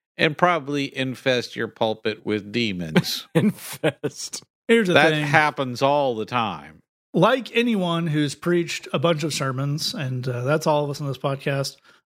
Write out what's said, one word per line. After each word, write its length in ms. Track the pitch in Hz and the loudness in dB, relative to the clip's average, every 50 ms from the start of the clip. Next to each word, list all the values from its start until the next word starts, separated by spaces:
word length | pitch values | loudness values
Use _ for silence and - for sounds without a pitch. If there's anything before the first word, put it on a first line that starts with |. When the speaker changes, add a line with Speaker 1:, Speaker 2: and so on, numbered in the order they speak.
| _ _ _ - | _ _ _ 0
Speaker 1:
and 180 | - 160 147 | 0 0 2
probably 580 | - 175 180 175 160 131 139 147 143 139 - - | 2 2 2 2 0 -2 -4 -4 -4 -4 -4 -4
infest 640 | 135 131 131 123 - - 135 127 120 113 - - | -4 -4 -4 -4 -2 0 0 0 0 -2 -6 -6
your 120 | 120 117 107 | -6 -6 -6
pulpit 580 | - - 117 110 110 - - 113 107 - - | -2 -2 -2 -2 -2 -2 -4 -4 -4 -4 -4
with 260 | - 107 107 92 104 | -2 -2 -2 -2 -4
demons. 720 | 104 120 117 107 95 87 87 80 80 90 - - - - - _ | -2 -2 -2 0 -2 -4 -4 0 0 0 0 0 -6 -10 -10 _
Speaker 2:
<laughs> 40 | - | 0
Infest. 1080 | 165 196 214 - - - - - - - 156 - - - 139 - - - - - - - _ _ _ _ - | 2 2 2 0 -2 -12 -16 -12 -2 -2 -2 -2 -2 -8 -8 -8 -8 -14 -12 -12 -14 -16 _ _ _ _ 2
Speaker 3:
Here's 200 | 233 233 214 180 | 4 4 4 4
the 60 | 165 | 4
Speaker 1:
That 180 | 143 151 - 156 | 6 6 6 4
Speaker 3:
thing. 100 | 151 151 | 2 0
Speaker 1:
happens 560 | 143 147 156 151 147 - - 135 127 123 110 | 4 4 4 4 4 0 -2 -4 -4 -2 2
all 340 | 135 135 143 147 139 131 117 | 2 4 4 4 2 0 0
the 120 | 110 107 | -2 -4
time. 520 | - 123 123 113 101 85 76 71 67 78 - _ _ _ _ _ _ - 185 | -2 -2 -2 0 -2 -4 -8 -12 -18 -20 -20 _ _ _ _ _ _ 2 4
Speaker 3:
Like 360 | 180 220 262 269 208 - - | 4 4 4 2 -2 -2 0
anyone 500 | 233 240 247 220 196 180 170 165 165 170 | 0 2 2 2 0 0 0 0 -2 0
who's 280 | 160 147 151 147 139 143 | 0 0 0 0 0 -2
preached 520 | - - 175 175 175 170 143 - - - - | -4 -2 0 0 0 0 -2 -6 -10 -8 -4
a 60 | - 156 | -4 2
bunch 260 | 147 170 170 147 165 | 2 2 2 2 0
of 100 | 151 139 | -4 -2
sermons, 580 | - 143 135 123 135 139 143 143 139 - - - | -2 -2 -2 -2 -2 -2 -2 -2 -2 -4 -4 -4
and, 320 | 214 139 127 127 127 123 131 | -4 -4 -4 -4 -4 -4 -4
uh, 140 | 120 120 120 | -4 -2 0
that's 220 | 135 151 165 - | 0 0 2 2
all 180 | 160 151 147 147 | 2 2 2 0
of 60 | 143 | -2
us 100 | 143 - | -4 -6
on 60 | 147 139 | -6 -6
this 100 | 131 - | -6 -4
podcast, 580 | - 143 139 135 - 151 139 139 131 - - _ _ _ _ _ _ | -4 -4 -4 -2 -4 -2 -2 -2 -4 -4 -8 _ _ _ _ _ _